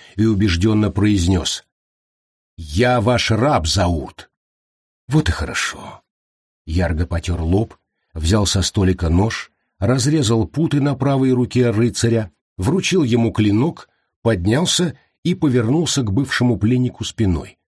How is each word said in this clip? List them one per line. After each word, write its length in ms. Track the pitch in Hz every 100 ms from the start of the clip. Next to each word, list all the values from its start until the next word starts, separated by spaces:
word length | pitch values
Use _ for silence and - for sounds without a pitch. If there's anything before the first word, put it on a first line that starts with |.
| - -
и 100 | 110
убеждённо 640 | 104 104 85 107 107 107
произнёс: 760 | 95 104 104 87 95 - - - _ _ _ _ _ _ _ _ -
Я 440 | 78 76 120 123
ваш 300 | 110 123 -
раб, 360 | 110 131 135 80
Заурт. 640 | 92 90 82 64 - - _ _ _ _ _ _ _ -
Вот 200 | 147 151
и 40 |
хорошо. 680 | 82 - - - - - - _ _ _ _ _ _ -
Ярго 400 | 80 87 80 87
потёр 360 | 82 - 82
лоб, 340 | 80 92 113 - _ _ _
взял 320 | - 78 104 101
со 160 | 101
столика 480 | 90 - 95 92 85
нож, 420 | 82 101 - - _ _ -
разрезал 680 | 101 131 123 156 117 117 107
путы 320 | - 165 143
на 160 | 139 131
правой 360 | 131 139 131
руке 360 | 123 120 123 120
рыцаря, 640 | 107 120 98 117 117 107 _ _ -
вручил 460 | 92 180 185 196
ему 280 | 139 117 117
клинок, 580 | - 107 101 143 - - _ _ _
поднялся 760 | 117 107 87 120 175 - 175 123 _ _
и 120 | - 180
повернулся 640 | 156 123 110 147 156 -
к 100 | 113
бывшему 440 | 98 139 - 123 110
пленнику 460 | 107 127 127 -
спиной. 560 | 107 - 104 85 - - _